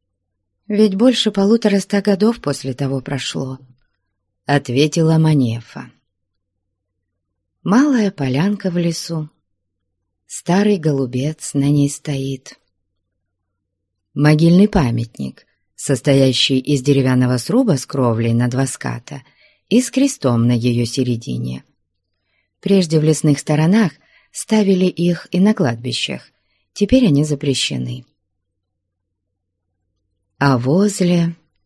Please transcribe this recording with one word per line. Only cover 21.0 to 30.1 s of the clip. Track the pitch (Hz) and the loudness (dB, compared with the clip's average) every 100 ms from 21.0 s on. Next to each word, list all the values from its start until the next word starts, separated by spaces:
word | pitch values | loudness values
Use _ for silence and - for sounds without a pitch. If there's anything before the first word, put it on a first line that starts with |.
| 123 117 131 123 123 127 - _ _ _ _ _ _ _ _ _ | -4 -4 -6 -8 -8 -10 -16 _ _ _ _ _ _ _ _ _
Прежде | - 196 165 156 | 0 0 2 2
в | |
лесных | 156 151 151 143 | 2 2 2 0
сторонах | - 151 160 220 196 - _ _ _ | 0 0 2 4 2 -2 _ _ _
ставили | - - 220 196 185 185 | -16 -2 2 2 2 0
их | - 175 170 - | 0 -2 -2 -4
и | 180 | 2
на | 202 | 2
кладбищах, | 220 139 117 123 120 - 127 - _ _ _ _ | 2 0 -2 -6 -6 -8 -10 -14 _ _ _ _
теперь | - 202 262 226 | -4 2 4 4
они | 143 | 2
запрещены. | 151 143 143 127 - 135 123 123 - _ _ _ _ _ _ _ _ _ _ _ _ _ _ _ _ _ _ _ _ | 0 -2 -2 -2 -4 -6 -8 -10 -16 _ _ _ _ _ _ _ _ _ _ _ _ _ _ _ _ _ _ _ _